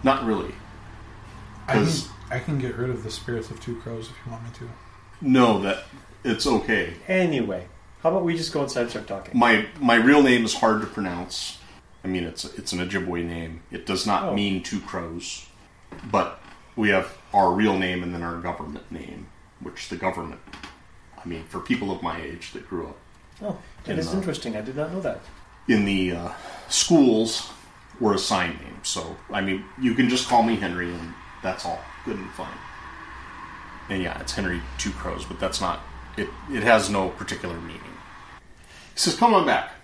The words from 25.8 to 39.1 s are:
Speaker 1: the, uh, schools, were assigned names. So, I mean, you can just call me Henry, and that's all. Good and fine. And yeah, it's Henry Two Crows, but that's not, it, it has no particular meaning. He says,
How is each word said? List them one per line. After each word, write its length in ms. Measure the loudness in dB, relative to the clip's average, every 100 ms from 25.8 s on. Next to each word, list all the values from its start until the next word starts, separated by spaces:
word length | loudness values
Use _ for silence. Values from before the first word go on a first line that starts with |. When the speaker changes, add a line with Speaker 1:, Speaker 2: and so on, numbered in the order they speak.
| 4
Speaker 1:
the, 260 | 2 0
uh, 180 | -2 -6 -10 -14 -16 -2
schools, 800 | 0 6 8 8 8 2 -2 -8 -14 -20 -20 -20 -2
were 140 | 2
assigned 460 | 2 2 2 0 -4
names. 300 | -12 -10 -6
So, 260 | -4 -6 -10 -6
I 80 | -2
mean, 220 | 0 -2 -4 -2
you 120 | 0 4
can 140 | 4
just 180 | 4 4
call 160 | 4
me 140 | 4 2
Henry, 360 | 0 -4 -4
and 200 | -6 -10 -14 -18 -8
that's 240 | -6 -4 -6
all. 140 | -6 -8 -12
Good 140 | -8 -8
and 120 | -8
fine. 160 | -10 -12 -12 -16 -16 -16 -16 -16 -16 -14 -14 -14 -16 -16 -16 -6
And 140 | -4
yeah, 160 | -4 -4
it's 140 | -6
Henry 280 | -4 -2 -4 -6 -6
Two 140 | -6
Crows, 320 | -6 -6 -6 -8
but 140 | -4
that's 220 | -4 -2
not, 180 | -2 -4 -8 -16 -12 -6
it, 100 | -6 -6 -6
it 100 | 0
has 260 | 8 8 8
no 200 | 0 0
particular 460 | -4 -8 -6 -6 -6
meaning. 180 | -10 -12 -14 -16 -18 -20 -20 -20 -20 -20 -20 -20 -14
He 60 | -2
says, 160 | 0